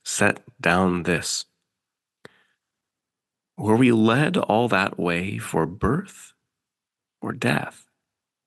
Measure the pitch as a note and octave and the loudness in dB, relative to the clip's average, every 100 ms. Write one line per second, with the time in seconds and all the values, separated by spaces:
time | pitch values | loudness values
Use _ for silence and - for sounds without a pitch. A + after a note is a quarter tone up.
0 | - - G#2 - - _ E2 F2+ F#2 F2 | -10 0 0 0 -12 _ 0 2 2 0
1 | E2+ E2 - - - _ _ _ _ _ | -2 -2 -2 -8 -10 _ _ _ _ _
2 | _ _ - _ _ _ _ _ _ _ | _ _ -20 _ _ _ _ _ _ _
3 | _ _ _ _ _ - G2+ A2+ B2+ A#2 | _ _ _ _ _ -6 0 4 4 4
4 | A2 B2 D#3 F3 - G#2+ A#2+ F#2+ G2 - | 4 4 2 0 0 0 2 0 0 -2
5 | F2 E2+ F#2+ A2+ - F2 D#2+ G2 F#2+ D#3 | -2 -2 -4 -8 -4 -2 -2 -2 -2 -2
6 | - - - _ _ _ _ _ _ _ | -6 -18 -20 _ _ _ _ _ _ _
7 | _ _ A2+ A#2+ A#2+ D3 - - _ _ | _ _ -10 -4 -2 -2 -6 -14 _ _
8 | _ _ _ _ | _ _ _ _